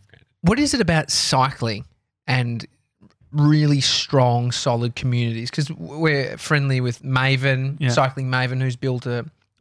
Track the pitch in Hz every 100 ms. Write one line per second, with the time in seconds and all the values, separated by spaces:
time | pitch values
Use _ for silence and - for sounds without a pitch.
0 | _ _ _ _ 170 240 294 262 175 160
1 | - - - 135 131 - 117 104 - _
2 | _ _ - 127 120 117 - _ _ _
3 | - _ _ 151 147 151 151 143 - -
4 | - 139 123 120 123 - 139 120 120 -
5 | 131 120 117 113 120 - 143 160 165 147
6 | 160 143 135 - - 147 139 131 123 120
7 | 131 131 131 131 135 131 135 147 131 120
8 | 131 135 131 127 127 127 131 123 135 123
9 | 123 120 - _ _ _